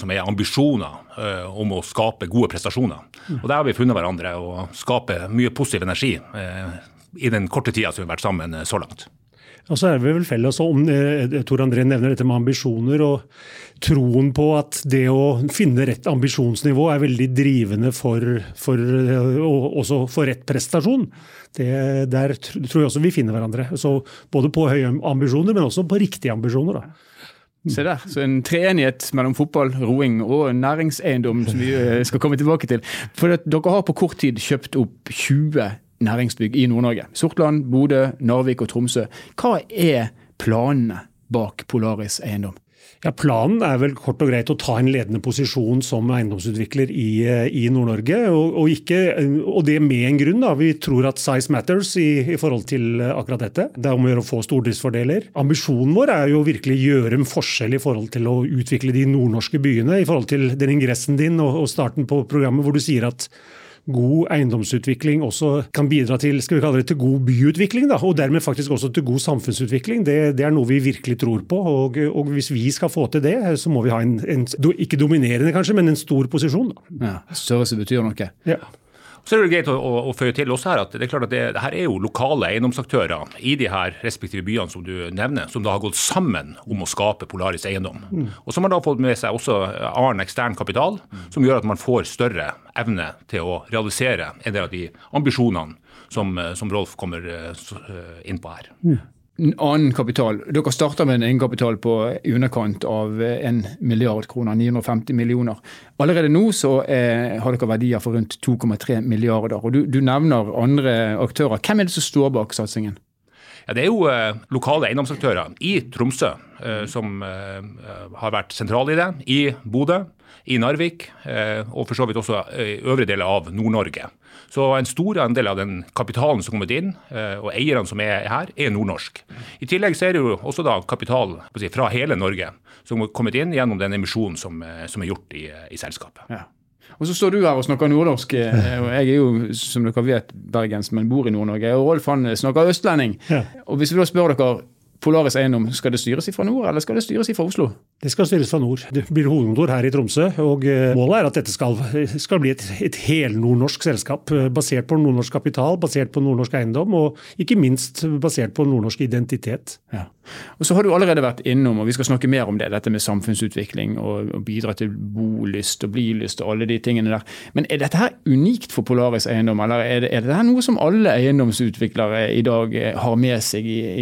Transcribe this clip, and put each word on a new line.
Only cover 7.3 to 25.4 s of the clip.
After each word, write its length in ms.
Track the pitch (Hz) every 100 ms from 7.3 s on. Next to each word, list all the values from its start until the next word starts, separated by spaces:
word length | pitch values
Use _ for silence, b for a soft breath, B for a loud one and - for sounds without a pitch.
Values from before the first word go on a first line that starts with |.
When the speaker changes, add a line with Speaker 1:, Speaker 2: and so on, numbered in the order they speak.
| 110 92
Speaker 1:
korte 240 | - -
tiden 220 | 110 104
som 100 | 82
vi 60 | 87
har 60 | 82
vært 100 | 107
sammen, 260 | 92 82 80
eh, 100 | 80
så 140 | 104
langt. 260 | - - - _ _ b b b b
Speaker 2:
Og 80 | 156
så 160 | 185
er 60 | 143
vi 100 | 123
vel 140 | 160 175
felles 340 | 117 123 131
om, 300 | 165 143 151
eh, 540 | 139 143 147 123 143
Tor 160 | 127 131
André 260 | 131 120 131
nevner 240 | 135 123
dette 160 | 131 127
med 160 | 120
ambisjoner, 580 | 120 131 131 113 117 147
og 220 | 147 139 - B B B B B
troen 540 | - 147 123 120 139
på 240 | 131 151 151
at 220 | 143 - 143
det 220 | 135 127
å 320 | 131 139 123 143
finne 360 | - 196 123 135
rett 220 | 139 -
ambisjonsnivå 800 | 139 127 - 120 110 147 135 160
er 80 | 147
veldig 280 | 143 123 131
drivende 600 | 127 139 131 107 104 123
for, 260 | 127 127 117 120 120 98 -
for, 200 | - 127
eh, 640 | 120 131 127 131 123 131
og 380 | 160 143 135 151
også 320 | 104 139 127
for 160 | 127 143
rett 200 | 127 -
prestasjon. 600 | 131 - 170 160 262 220 B B B B
Det, 560 | - 123 135 135 135 135
der 200 | 131 135
tr-, 380 | 139 - - 131
tror 140 | 160
jeg 80 | 147
også 120 | 139
vi 100 | 160
finner 220 | 180 113
hverandre. 440 | 110 113 120 127 156
Så 260 | 147 139 131 B B
både 200 | 143 139
på 160 | 156 156
høye 300 | 139 127 135
ambisjoner, 500 | - 135 139 135